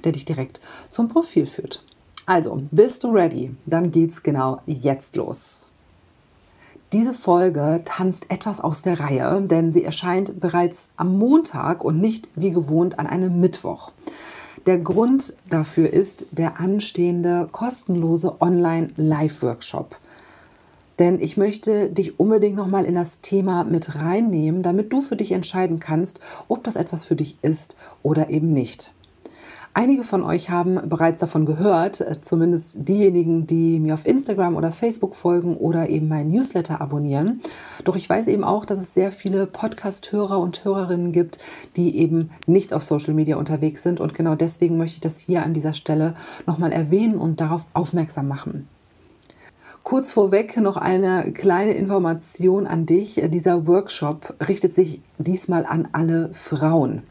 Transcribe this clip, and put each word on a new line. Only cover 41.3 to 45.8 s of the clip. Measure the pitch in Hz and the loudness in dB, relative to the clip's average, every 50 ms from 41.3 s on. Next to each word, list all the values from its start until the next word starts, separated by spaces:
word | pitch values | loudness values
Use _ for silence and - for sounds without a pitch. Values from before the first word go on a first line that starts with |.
| - - - - - - - - _ | -2 -14 -16 -18 -18 -18 -20 -10 _
die | - 175 175 - - | 0 0 2 4 2
eben | 165 160 156 165 165 160 - - - - | 2 2 4 0 0 -2 -6 -10 0 4
nicht | 170 190 196 - | 4 4 4 2
auf | - 156 143 | -4 -4 -2
Social | - 170 147 - - 156 | 0 -2 -2 0 0 2
Media | 156 156 151 151 | 2 2 2 0
unterwegs | - 156 147 156 147 151 156 151 - - | 0 0 -2 -2 0 0 -2 -2 -2 -2
sind. | 180 175 170 | -2 -2 0
Und | - 156 - | -2 -4 -2
genau | - 165 165 156 | -2 0 0 2
deswegen | 151 165 165 160 - - 170 165 165 | 2 0 -2 0 0 0 2 2 0
möchte | 165 160 165 | 0 -2 -4
ich | - | -6
das | - 165 160 - | -6 -6 -6 -6
hier | - - 180 175 147 | -4 -2 0 0 0
an | 147 | 0
dieser | 165 156 147 156 151 | -2 0 -2 -2 -4
Stelle | - | -4